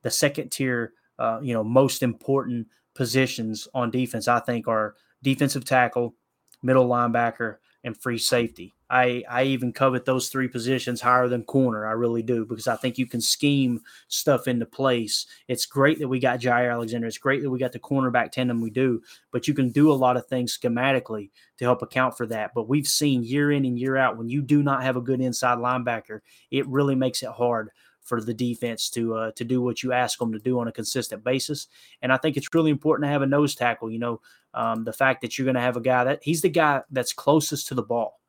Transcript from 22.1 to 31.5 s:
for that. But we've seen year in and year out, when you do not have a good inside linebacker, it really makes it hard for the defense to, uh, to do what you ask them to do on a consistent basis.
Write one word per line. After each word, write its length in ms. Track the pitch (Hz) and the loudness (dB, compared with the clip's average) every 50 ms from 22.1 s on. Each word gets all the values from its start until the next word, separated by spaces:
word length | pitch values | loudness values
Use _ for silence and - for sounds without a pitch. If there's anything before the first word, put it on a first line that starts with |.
| - | 0
for 100 | - 120 110 | -4 -6 -6
that. 240 | 113 110 107 - - | -4 -6 -6 -4 -6
But 140 | 120 110 113 | -6 -2 0
we've 200 | 139 151 143 - | 0 0 0 0
seen 340 | - - 156 147 135 123 | 0 0 2 2 2 0
year 300 | 117 113 131 147 147 147 | 0 0 0 0 2 2
in 140 | 147 143 135 | 2 2 0
and 120 | 127 123 120 | 0 -2 -2
year 180 | 127 135 131 | -2 0 2
out, 200 | 135 131 120 107 | 2 2 2 0
when 140 | 113 117 117 | -2 -6 -4
you 100 | 127 147 | -4 -4
do 220 | 143 127 147 147 | 2 4 4 4
not 200 | 143 143 139 127 | 4 2 0 0
have 140 | 127 131 123 | 0 0 -2
a 60 | 127 | -2
good 180 | 120 127 131 127 | -2 -2 -2 0
inside 380 | 131 127 120 - 131 123 123 120 | 0 -2 -2 0 0 0 0 0
linebacker, 640 | 120 123 127 127 120 123 117 110 - - 107 104 _ _ - _ _ _ | 0 -2 -2 -2 -2 -4 -4 -4 -8 -12 -16 -16 _ _ -20 _ _ _
it 160 | 131 135 135 | -4 -2 -2
really 280 | 143 127 143 143 139 135 | 0 0 2 2 2 2
makes 280 | 131 131 131 127 - | 2 0 0 -2 -4
it 60 | 131 117 | -8 -8
hard 400 | 117 - 123 120 120 110 107 110 _ _ _ _ _ _ | -4 -2 0 0 0 -2 -4 -8 _ _ _ _ _ _
for 200 | _ - 123 117 | _ -4 -4 -4
the 120 | 107 117 113 | -2 -4 -4
defense 540 | 113 123 120 120 - 123 117 113 - - - | -2 -2 -2 -2 -4 -4 -6 -4 -4 -6 -4
to, 260 | - 120 117 113 113 | -4 -4 -2 -2 -2
uh, 160 | 110 110 110 | -2 -4 -6
to 120 | - - 120 | -6 -8 -4
do 160 | 117 131 127 | -2 0 0
what 220 | 123 123 110 - | 0 -2 -4 -4
you 100 | - 127 | -4 0
ask 260 | 127 123 123 113 - - | 0 0 0 0 -2 -4
them 140 | 123 113 | -4 -4
to 60 | 110 104 | -4 -4
do 200 | - 127 127 123 | -4 -2 -2 -2
on 80 | 120 | -2
a 60 | 117 | -4
consistent 500 | - - 110 - - 131 113 - 131 110 | -6 -8 -8 -4 -4 -4 -4 -4 -10 -6
basis. 460 | 110 123 131 135 - - | -2 -2 -2 -2 -2 -4